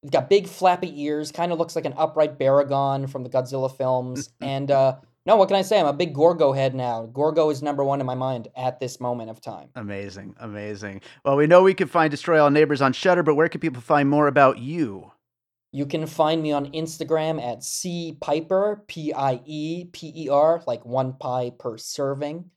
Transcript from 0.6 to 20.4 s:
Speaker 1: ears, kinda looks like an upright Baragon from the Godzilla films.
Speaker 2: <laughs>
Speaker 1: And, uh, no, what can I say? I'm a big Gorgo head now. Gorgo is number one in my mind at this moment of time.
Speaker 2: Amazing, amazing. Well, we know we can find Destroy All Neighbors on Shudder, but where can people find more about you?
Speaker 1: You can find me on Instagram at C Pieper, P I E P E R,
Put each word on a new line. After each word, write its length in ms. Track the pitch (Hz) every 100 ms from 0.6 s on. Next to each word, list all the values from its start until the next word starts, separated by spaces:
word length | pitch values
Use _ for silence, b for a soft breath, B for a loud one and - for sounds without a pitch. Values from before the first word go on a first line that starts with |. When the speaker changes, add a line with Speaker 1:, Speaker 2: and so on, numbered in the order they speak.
| 185 180 180 147
Speaker 1:
ears, 300 | 147 151 147
kinda 240 | - 175 165
looks 200 | 165 165
like 100 | 143
an 100 | -
upright 400 | 160 156 151 139
Baragon 720 | 135 139 139 139 139 135 135
from 140 | 139
the 60 | 123
Godzilla 460 | 127 127 135 135 135
films. 540 | 127 127 127 127 143 _
Speaker 2:
<laughs> 60 |
Speaker 1:
And, 280 | 143 135 139
uh, 260 | 135 135 131 _ _ -
no, 120 | 214
what 100 | 190
can 80 | 196
I 60 |
say? 180 | 190 214
I'm 60 | 156
a 80 |
big 200 | 143 175
Gorgo 380 | 139 160 170 147
head 240 | 135 135 131
now. 300 | 123 117 113
Gorgo 440 | 127 151 156 156
is 140 | 147
number 200 | 147 143
one 180 | 139 139
in 40 | 127
my 100 | 127
mind 340 | 131 127 107 127
at 240 | 127 127
this 180 | 127 -
moment 300 | 123 123 110
of 100 | 110
time. 300 | - 95 67 127
Speaker 2:
Amazing, 600 | 101 101 101 98 101 101
amazing. 600 | 117 104 104 104 104 98 B B
Well, 140 | - 139
we 100 | 151
know 160 | 175
we 100 | 190
can 140 | 190 170
find 240 | 175 156
Destroy 320 | 143 - 160
All 60 | 147
Neighbors 320 | 143 151 143
on 100 | 135
Shudder, 320 | 127 190 180
but 120 | 156 147
where 120 | 160
can 140 | -
people 200 | 165 127
find 280 | - 147 139
more 180 | 147 147
about 300 | 139 135 135
you? 520 | 123 170 131 98 - _ _ _ _ _ _
Speaker 1:
You 140 | 135 139
can 200 | 160 156
find 380 | - 156 165
me 80 | 156
on 220 | 147 139
Instagram 680 | 156 160 - 156 160 156 160
at 220 | 120 113
C 540 | - - 185 170 170 160
Pieper, 640 | - 151 160 190 202 208 _
P 260 | - 151
I 280 | 131 139 123 143
E 400 | 151 151 170 175
P 260 | - 160 160 147
E 40 |
R, 320 | 143